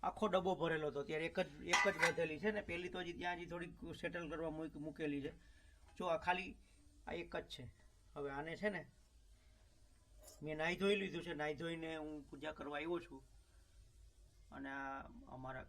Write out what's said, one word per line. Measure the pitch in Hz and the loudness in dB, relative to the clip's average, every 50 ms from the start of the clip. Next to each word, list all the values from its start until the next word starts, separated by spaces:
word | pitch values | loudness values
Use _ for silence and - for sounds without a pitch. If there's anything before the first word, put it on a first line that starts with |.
| - | 0
આખો | 180 - - 214 214 | 0 2 2 2 6
ડબ્બો | 175 190 175 190 185 | 6 8 8 6 4
ભરેલો | 143 156 165 160 156 156 147 | 6 4 4 4 4 2 2
હતો, | 131 143 139 | 0 0 0
ત્યારે | 143 156 156 160 | 0 0 0 0
એક | 165 - - | 2 2 2
જ, | 180 - - - - | 2 2 0 -8 2
એક | 175 175 - - 202 | 6 6 8 8 6
જ | 196 160 165 170 | 6 6 4 4
વધેલી | 156 - 165 156 156 147 | 6 4 2 2 2 0
છે | 185 214 | 0 2
ને. | 214 208 | 2 2
પહેલી | 202 - 170 175 180 175 | -2 -2 -4 -4 -4 -4
તો | 180 185 | -2 -2
હજી | 180 170 170 | -4 -4 -4
ત્યાં | - 170 175 175 | -2 -2 -2 -2
હજી | 170 175 | -2 -4
થોડીક | 170 170 175 170 170 170 - - 165 160 - | -6 -6 -6 -6 -6 -8 -10 -10 -10 -8 -4
સેટલ | - 170 170 175 170 151 | -4 -4 -4 -4 -4 -4
કરવા | 160 156 165 160 | -4 -2 -2 -2
મૂક-, | 156 156 160 156 - 151 | -2 -4 -6 -6 -6 -6
મૂકેલી | 147 156 151 - 160 151 143 143 | -8 -8 -4 -2 -2 0 0 0
છે. | 139 156 - - - - - - - - - - - - - - | -2 -4 -8 -10 -20 -20 -20 -20 -20 -20 -20 -20 -20 -20 -8 -4
જો, | 180 | 2
આ | 180 165 156 | 2 2 2
ખાલી | - 175 185 190 190 190 - - - - - - - - - - - - | 6 4 4 4 2 -4 -10 -14 -18 -20 -20 -20 -20 -20 -20 -14 -6 -4
આ | - | -4
એક | 170 170 175 - | -4 -4 -2 -4
જ | 170 156 | -4 -4
છે. | - - - 127 120 - - - - - - - - - | -4 -10 -10 -10 -12 -14 -16 -20 -20 -20 -20 -20 -14 -8
હવે | 147 143 143 | -6 -4 -4
આને | 139 139 151 165 165 | -2 -4 -4 -4 -4
છે | - 185 214 | 0 0 0
ને, | 196 170 147 - - - - - - - - - - - - - - - - - - - - - - - - - - - - - - - 147 | 0 0 -6 -8 -16 -20 -20 -20 -20 -20 -20 -20 -20 -20 -20 -20 -20 -20 -20 -20 -20 -20 -20 -20 -20 -20 -20 -20 -20 -20 -20 -20 -14 -10 -6
મેં | 151 156 151 | -6 -2 0
નાહી | 156 165 180 | 0 0 2
ધોઈ | 175 185 196 208 | 2 4 4 4
લીધું | 202 196 185 - 170 175 | 4 2 -2 -2 -4 -4
છે. | 175 165 | -4 -2
નાહી | 147 151 151 156 | -2 0 -2 0
ધોઈને | 131 165 170 165 165 165 160 160 | -2 -2 -2 -2 -2 -4 -4 -4
હું | 160 156 151 151 151 139 - | -4 -4 -4 -6 -8 -10 -12
પૂજા | - 139 139 151 | -12 -6 -6 -6
કરવા | 127 - - 143 147 147 | -6 -6 -6 -4 -2 -2
આવ્યો | 151 165 175 170 | 0 0 -2 -2
છું. | - - 135 135 131 - - - - - - - - - - - - - - - - - - - - - - - - - | -2 -6 -14 -14 -16 -18 -20 -20 -20 -20 -20 -20 -20 -20 -20 -20 -20 -20 -20 -20 -20 -20 -20 -20 -20 -20 -20 -20 -20 -16
અને | - 143 139 135 | -12 -10 -8 -6
આ | 135 139 135 135 135 139 - - 120 117 135 - | -6 -4 -4 -4 -4 -6 -8 -10 -14 -16 -14 -12
અમારા | - 131 131 131 131 131 - | -12 -10 -8 -8 -8 -8 -10